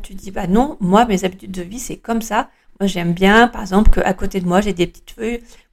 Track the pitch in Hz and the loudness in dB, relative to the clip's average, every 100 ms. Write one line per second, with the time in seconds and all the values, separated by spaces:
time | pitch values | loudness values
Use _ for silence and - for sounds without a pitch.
0 | - 190 196 196 185 196 277 302 180 202 | -12 -14 -12 -8 0 0 0 -2 0 2
1 | 240 185 185 185 247 190 175 233 - - | 2 0 -4 -8 -12 -12 -12 -12 -12 -12
2 | - 226 220 214 214 _ _ _ 196 185 | -6 -6 -4 -4 -6 _ _ _ -4 -2
3 | 175 170 196 220 240 226 202 185 220 - | -4 0 4 6 4 0 -2 4 6 6
4 | 185 190 196 196 180 180 208 175 170 - | 4 -2 -4 -4 0 0 0 -2 -4 -4
5 | - - 226 240 - - _ | -20 -10 -8 -8 -12 -20 _